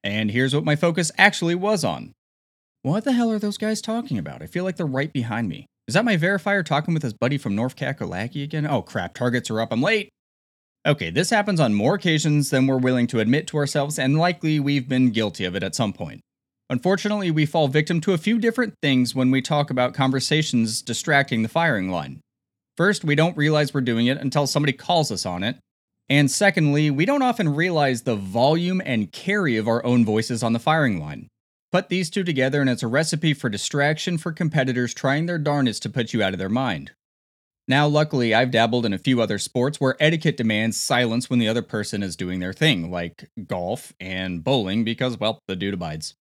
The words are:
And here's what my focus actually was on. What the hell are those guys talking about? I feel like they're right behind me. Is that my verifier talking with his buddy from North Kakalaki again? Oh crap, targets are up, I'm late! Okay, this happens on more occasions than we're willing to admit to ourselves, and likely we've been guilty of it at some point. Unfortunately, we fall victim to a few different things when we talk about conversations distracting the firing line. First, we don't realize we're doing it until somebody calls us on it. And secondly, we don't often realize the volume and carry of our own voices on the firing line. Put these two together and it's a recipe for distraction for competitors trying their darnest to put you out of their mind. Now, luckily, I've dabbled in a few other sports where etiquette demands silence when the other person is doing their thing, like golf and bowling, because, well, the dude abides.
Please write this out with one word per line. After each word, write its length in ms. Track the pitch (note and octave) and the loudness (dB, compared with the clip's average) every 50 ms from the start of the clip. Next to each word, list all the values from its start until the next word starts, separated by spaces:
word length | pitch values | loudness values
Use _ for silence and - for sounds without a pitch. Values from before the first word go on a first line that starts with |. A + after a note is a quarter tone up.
And 280 | - G2+ G2+ G#2+ A2 G#2 | -6 -4 -2 -2 -2 0
here's 240 | G2+ B2 C3 C3+ C3 | 2 0 0 2 0
what 100 | D3 D#3+ | 0 0
my 120 | D#3 D3 | 0 0
focus 360 | D3+ - E3+ E3 F3 E3+ D#3 - - | 2 2 0 2 0 -2 -2 2 4
actually 360 | F#3+ G#3 G3 - F3 E3+ E3+ | 4 4 4 0 -2 -2 -2
was 300 | F#3 F#3 G#3 A3 F#3 D3 | -2 0 -2 -2 0 -2
on. 280 | G#2 D#2 B1 A1+ - - _ _ _ _ _ _ _ _ _ _ _ _ _ | -4 -4 -6 -10 -16 -18 _ _ _ _ _ _ _ _ _ _ _ _ _
What 220 | _ C3 E3 G#3+ A3 | _ -2 -2 0 0
the 80 | C#4 | 0
hell 180 | B3+ A#3+ A#3+ A3+ | 0 2 2 0
are 80 | A3 G#3 | 0 -2
those 200 | G#3 G#3 G3+ - | -2 -4 -4 -4
guys 240 | G#3+ G#3+ A3 G#3+ | -4 -4 -4 -4
talking 340 | - - A3 A#3 A#3 - C3+ | -4 -6 -6 -6 -4 -4 -6
about? 240 | G#2 D#2 D2+ C2+ - | -6 -6 -8 -10 -12
I 60 | D#2 | -14
feel 180 | - - E3+ F3+ | -8 -6 -4 -4
like 120 | F#3+ F3+ | -4 -4
they're 100 | - F3 | -4 -4
right 260 | D3+ C3 C3 C#3+ D#3 | -2 -2 -2 -4 -2
behind 360 | _ C3 A#2 A2+ G#2+ A#2 A#2 F#2+ | _ -6 -4 -2 -4 -4 -4 -4
me. 160 | - - - _ _ _ _ | -6 -10 -14 _ _ _ _
Is 60 | - | 0
that 120 | A#2 F#3 A#3 | 0 2 2
my 120 | A#3+ G#3 | 4 2
verifier 480 | E3 D#3+ F#3 G3+ G3 - G#3 G3+ G3 E3+ | 2 2 2 0 0 0 0 0 0 0
talking 300 | - D3 C#3+ D3+ - E3 | 0 0 0 0 0 -2
with 80 | D#3 | -2
his 100 | D3 A#2 | -2 -4
buddy 240 | G#2+ - A#2 B2+ C#3+ | -4 -2 0 0 0
from 180 | C3+ - - G2 | -2 -2 -2 -2
North 220 | G#2 A#2 C3 - | 0 -2 -4 -4
Kakalaki 680 | - C3+ C3 C#3 - G#2 F2 F2+ F2+ G#2+ D#3 - C#3+ | -6 -6 -6 -6 -6 -6 -6 -4 -6 -6 -6 -6 -8
again? 240 | C#3+ D3 D#3+ D#3 D3+ | -8 -6 -4 -4 -2
Oh 140 | D3+ C#3 A#2 | 0 -2 -2
crap, 320 | F#2 - - G#2 F2+ E2+ | -2 -4 -6 -6 -6 -6
targets 380 | _ - A#2+ B2 A#2+ B2 A#2 - | _ -2 -2 0 0 0 -2 -2
are 100 | A2+ A2 | -2 -2
up, 100 | A2+ A2+ | -2 -2
I'm 120 | A2+ A#2 | 0 0
late! 260 | C3+ G3 A3 G#3+ G3+ - _ _ _ _ _ _ _ _ _ _ _ _ _ _ _ | 2 2 0 0 -2 -6 _ _ _ _ _ _ _ _ _ _ _ _ _ _ _
Okay, 240 | - D#3 - - E2 | 0 0 0 -2 -2
this 180 | E2+ D3 F#3 - | -2 -2 0 2
happens 320 | A#3 G#3+ G3+ G#3 G3 D#3+ | 0 0 0 0 0 2
on 140 | D3 A#2 G#2 | 2 2 2
more 200 | G2+ G#2 C3+ G3+ | 2 2 2 0
occasions 540 | G3+ - F3 D#3 D3+ - D#3 D3+ D3 C#3 - | 0 0 0 0 2 2 2 2 2 2 2
than 180 | D3 C3 C3 | 2 2 2
we're 120 | C3+ C3+ C3 | 2 2 2
willing 280 | B2+ B2+ B2+ B2 A#2+ A#2 | 2 2 2 2 0 0
to 120 | - A2+ | 0 0
admit 260 | G#2+ A2 B2 D3+ D#3 - | 2 2 2 0 0 -2
to 100 | - D3+ | -2 -2
ourselves, 400 | C#3+ C#3+ - D3+ C#3 D3 D3+ D#3 | -2 0 0 -2 -2 -2 -2 -2
and 180 | C3+ C3 D3 | 0 0 2
likely 420 | D#3 E3+ F3+ F3 E3+ - D#3 D#3 D3+ | 2 2 0 0 0 0 0 0 2
we've 300 | C#3 C#3+ C#3+ C#3+ B2+ C3 | 2 2 0 0 0 0
been 220 | C3+ B2+ C3 B2 | 2 4 4 4
guilty 340 | G#2 A2+ A2 G#2 F2 - F#2+ | 4 2 0 0 -2 -4 -4
of 100 | F2+ F2+ | -2 -2
it 80 | G2 | -4
at 120 | F#2 G2 - | -4 -4 -2
some 180 | - A#2+ G#2 | -2 -2 -2
point. 300 | F#2 - - D#2 G1+ - _ _ _ _ _ _ _ _ _ _ | -2 -6 -10 -12 -12 -16 _ _ _ _ _ _ _ _ _ _
Unfortunately, 600 | C3 B2+ - F3+ G3 F#3+ - G#3 G#3+ G#3 G3 F3 | -4 0 2 2 0 2 0 -2 -2 0 0 0
we 140 | D#3 D#3 D3+ | 2 2 0
fall 240 | D3 - E3+ D#3 C3+ | 2 2 2 0 2
victim 320 | C3 D3+ D#3 - F3+ E3 | 2 0 2 2 0 0
to 140 | D3+ - F#3+ | 2 0 0
a 40 | D#3+ | 0
few 200 | - G#3 A#3 A#3 | 2 0 0 2
different 340 | G3+ A#3 A3+ - A#3+ G#3 - _ | 2 0 0 0 -2 -4 -4 _
things 340 | - C#3+ C3+ B2+ B2 A#2 - | 0 2 4 4 2 2 0
when 160 | C3+ C3 B2+ | 0 2 2
we 120 | C3 C3+ | 2 0
talk 260 | C3 - D#3 D3 C#3+ D3+ | 0 0 0 0 0 0
about 240 | C3 B2+ B2 B2 | 0 0 0 0
conversations 880 | B2+ - C3+ C3 C3+ C3+ B2+ - D#3 D#3 D#3 - - A#2+ A2+ A2 A2 - | 0 0 0 2 2 0 0 0 0 0 0 2 0 0 0 0 -2 -6
distracting 600 | - - A#2 - - E3 D3+ C#3 C3+ - C3 A2+ | -6 -6 -8 -6 -2 2 2 2 2 2 0 -2
the 80 | A2 A2+ | -2 0
firing 400 | - E3 E3+ D#3+ B2 G2+ F#2 F#2 | 0 0 0 0 0 -2 -2 -2
line. 300 | F#2 E2+ - - C3 - _ _ _ _ _ _ _ _ _ _ _ - | -4 -4 -6 -6 -12 -16 _ _ _ _ _ _ _ _ _ _ _ 0
First, 260 | E3+ G3 G3+ - - | 0 0 0 0 0
we 100 | D3+ D3 | 0 2
don't 220 | D3 D#3+ F3 E3+ | 2 2 2 2
realize 380 | D3+ D3 D3+ D#3 D3+ D3 C3+ - | 2 2 2 4 2 2 2 0
we're 80 | C#3+ | -2
doing 240 | B2+ A#2+ A#2 A2+ A#2 | 0 0 2 2 2
it 100 | B2 C3+ | 2 2
until 300 | C#3+ - C3+ - D3+ D3 | 0 -2 -2 0 0 0
somebody 260 | C3 - D3 D3 C#3+ | 2 0 0 0 0
calls 400 | C3 - - - F3+ E3 D3+ - | -2 -2 -2 0 2 2 2 0
us 140 | G#2 F#2 - | -4 -6 -4
on 160 | F#2 F2+ F2+ | -4 -4 -4
it. 160 | F#2+ A2+ D#3 - _ _ _ _ _ _ _ _ _ _ | -4 -6 -6 -8 _ _ _ _ _ _ _ _ _ _
And 220 | C3+ D3 D3 C3 | 2 4 4 4
secondly, 600 | - - G#3 G3 G3 F#3 D#3 D3 C#3+ D3 D3+ D3+ | 2 2 2 2 4 4 2 2 4 4 2 2
we 140 | C#3 C3+ E3 | 2 2 2
don't 160 | A3+ C#4+ D4 | 2 2 2
often 320 | C4 B3+ A#3+ - G3 D3+ C#3 | 2 0 0 0 0 0 2
realize 480 | D3 E3+ F#3 E3+ D#3 C#3+ C3+ B2+ A2+ | 0 0 0 2 2 2 2 2 0
the 140 | - C3+ A2+ | 0 -2 -2
volume 640 | G2+ G2 F#2+ F#2+ A#2 B2 C#3 D#3+ E3+ F3 F3+ F#3 F#3 F#3 | -2 -4 -4 0 2 4 4 4 2 0 0 -2 -2 -2
and 260 | C#3+ B2+ A2+ G#2 - | -2 -2 -2 -2 -4
carry 460 | - - - F#3+ G3+ G#3 F#3+ D3 A#2 A2 | -6 -8 -4 -2 0 0 2 2 0 0
of 100 | G#2+ A#2 | 2 2
our 160 | A2+ A#2+ - | 0 0 2
own 220 | B2 B2 B2 A#2 | 4 4 4 4
voices 360 | G#2+ G#2+ A2 A2 - B2 A2+ | 4 2 0 0 -2 -4 -2
on 120 | B2 A2+ A2+ | 0 0 0
the 40 | A#2 | 0
firing 400 | - D#3 D#3 D#3+ D3 B2 G2+ E2 | 2 2 2 2 2 0 0 -2
line. 300 | D2+ D2 D2 C#2 - - _ _ _ _ _ _ _ _ | -6 -8 -10 -12 -14 -18 _ _ _ _ _ _ _ _
Put 180 | - F#3 G3 - | -2 -2 0 0
these 200 | F3+ F#3 F3+ D#3+ | -4 -2 -2 -2
two 140 | - G3+ | -2 -2
together 380 | F#3 F3 D#3 C3 C3 C3 C3+ D3 | -2 0 0 2 2 2 2 2
and 100 | C#3 C3 | 2 2
it's 140 | B2 A2+ - | 0 0 -2
a 40 | A2+ | 0
recipe 460 | A#2 C#3+ D#3+ D#3 - D#3 E3+ D#3+ C#3+ | 0 0 0 0 -2 0 0 0 0
for 140 | - - B2 | 0 -2 -4
distraction 680 | G2+ G2+ - - - C#3+ C#3+ D3 D#3 D#3 - F#3+ F3 | -4 -4 -6 -4 0 0 2 2 0 -2 -2 -4 -4
for 140 | D#3+ - F3 | -4 -4 -6
competitors 640 | D#3+ - F3 D#3 D#3 D#3 B2+ C3 B2 B2 B2 A2+ - | -4 -2 -4 0 2 2 0 2 0 0 -2 -2 -4
trying 320 | - - C3+ C3+ D3+ E3 | -4 -2 0 0 0 -2
their 120 | F3 F3 E3 | -2 -4 -2
darnest 440 | D3 D3+ D3 D3 C3+ A#2+ G#2 - | -2 0 0 2 2 0 0 -2
to 80 | - G#2+ | -8 -6
put 220 | - C3 A#2 A2 | -4 -4 -4 -2
you 100 | - A2+ | 0 0
out 100 | G2+ F#2+ | 0 0
of 60 | F#2+ F2+ | 0 -2
their 100 | F#2+ F#2+ | -2 -2
mind. 440 | G#2+ B2+ C3+ A#2+ F2+ D2+ C2+ - _ _ _ _ _ _ _ _ _ _ _ _ _ _ _ | -2 0 0 -2 -4 -4 -8 -12 _ _ _ _ _ _ _ _ _ _ _ _ _ _ _
Now, 220 | - C3 C#3+ D3 D3 | 2 2 4 4 4
luckily, 440 | D3 D3+ D#3 D3+ - C3 A#2+ A2+ | 4 2 2 2 2 0 2 4
I've 200 | G#2+ A2+ B2+ B2+ | 4 4 4 4
dabbled 340 | B2 A2+ A2+ A2+ A#2 B2 A#2 | 4 4 4 4 2 0 0
in 60 | A2 | 0
a 60 | G2 F2+ | -2 -2
few 220 | - C3+ C3 A#2+ | 0 2 2 2
other 180 | A2+ G#2 G#2+ G2+ | 2 0 0 -4
sports 420 | - - _ B2+ B2 C#3 D3 - | -4 -4 _ 0 0 0 0 0
where 160 | C#3+ C3 C3 - | -2 -2 2 2
etiquette 380 | D3+ D#3 E3+ D#3+ - D#3+ B2 | 2 2 2 2 0 -2 -2
demands 400 | - A#2+ A2 A2 G#2+ A2 A2+ G#2+ | 0 0 0 2 2 0 0 -2
silence 520 | - - - C3+ B2 B2 A#2 A2+ A#2+ A#2+ - | -4 -2 0 2 2 2 2 0 -2 -2 0
when 120 | C3 A#2+ | 0 2
the 80 | A2+ A2 | 2 2
other 140 | A2+ A#2+ | 0 0
person 400 | A2 _ - G#2+ G#2 - - G2+ | -2 _ -6 -6 -4 -4 -4 -4
is 120 | G2+ F#2 E2 | -4 -6 -6
doing 240 | - F#2+ F2+ F2+ F#2 | -6 -6 -6 -4 -4
their 140 | F2+ F#2 | -4 -6
thing, 400 | F#2 - D#3 D#3 B2+ F2+ E2 E2+ | -4 0 2 2 2 2 -2 -6
like 360 | F2+ F2 F2 E2+ - - - _ _ - F#2+ | -6 -6 -6 -6 -10 -14 -20 _ _ -16 -10
golf 460 | - - F2+ F2 F2+ A2+ - - - - _ | -8 -6 -6 -4 -6 -6 -8 -8 -20 -18 _
and 460 | F#2 F#2 F#2 F#2 F#2 F#2 F2+ E2+ D#2+ | -10 -8 -6 -6 -4 -4 -6 -6 -2
bowling, 400 | B2+ C#3 B2+ G#2 F#2 G2 A2+ A2+ | 0 0 0 0 0 -2 -2 -2
because, 340 | A2 A2+ - C3 B2+ A#2 - | -2 -2 -2 -4 -4 -4 -2
well, 220 | G#2+ A2 A2 - _ - | -4 -4 -4 -4 _ -8
the 80 | F#2+ | -6
dude 180 | F2+ G2+ G2 G2 | -4 -4 -4 -4
abides. 400 | F#2 E2+ D#2+ D#2 D#2 D#2 - - _ | -4 -6 -8 -8 -10 -10 -14 -16 _